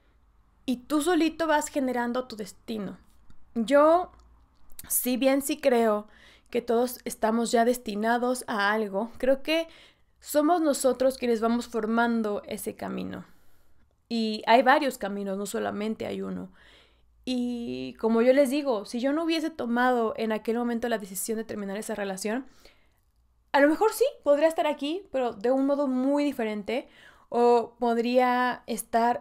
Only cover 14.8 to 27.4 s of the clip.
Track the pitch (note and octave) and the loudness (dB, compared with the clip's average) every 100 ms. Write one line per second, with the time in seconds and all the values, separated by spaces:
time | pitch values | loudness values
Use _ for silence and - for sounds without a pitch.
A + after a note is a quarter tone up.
14.8 | C#4 A3+ G3 G3+ G3 G3 G3+ A3 G#3 G3+ | 2 -4 -6 -6 -6 -6 -6 -4 -4 -4
15.8 | G#3+ A3 G#3+ G3 F#3+ F#3 F#3 - - - | -6 -6 -6 -6 -6 -8 -10 -18 -20 -20
16.8 | _ _ _ _ - B3+ A#3+ A#3+ A#3+ B2+ | _ _ _ _ -6 -4 -4 -6 -8 -8
17.8 | C3 - A3 A3+ B3 C4+ C4+ C#4+ C#4 G#3+ | -10 -4 0 4 6 6 4 0 -2 -4
18.8 | G3+ A#3+ C4+ D4+ E4 E4 D#4 D#4+ A#3+ A#3+ | -4 -4 -2 0 0 -2 -4 -6 -4 0
19.8 | B3+ B3 A3 - A3 G#3+ A3+ A#3 A#3+ A#3 | 2 2 0 -2 -4 -4 -2 -2 -2 -2
20.8 | A#3+ A3 G3 F#3+ - A3 A3 G#3 G3 G3 | -2 -4 -6 -10 -6 -6 -6 -8 -8 -8
21.8 | G#3+ G#3 G3 F#3+ G#3 A#3+ C4+ _ - _ | -8 -6 -6 -6 -4 -4 -6 _ -20 _
22.8 | _ _ _ _ _ _ _ C#4 C#4+ D#4 | _ _ _ _ _ _ _ 4 4 4
23.8 | A4 - C5+ - D4 C#4+ D#4+ D#4+ D4+ C#4+ | 2 2 0 0 2 4 4 2 0 -2
24.8 | C#4+ F4+ G4 C4+ A#3+ A3 A#3+ C4+ C4+ C#4 | -4 -6 -6 -4 -4 -2 0 2 2 0
25.8 | C#4+ B3+ C4+ C#4+ C#4+ - A3 G#3 G3 B3 | 0 0 0 0 0 -2 -4 -6 -6 -6
26.8 | - - - - _ A#3+ | -8 -18 -20 -20 _ 2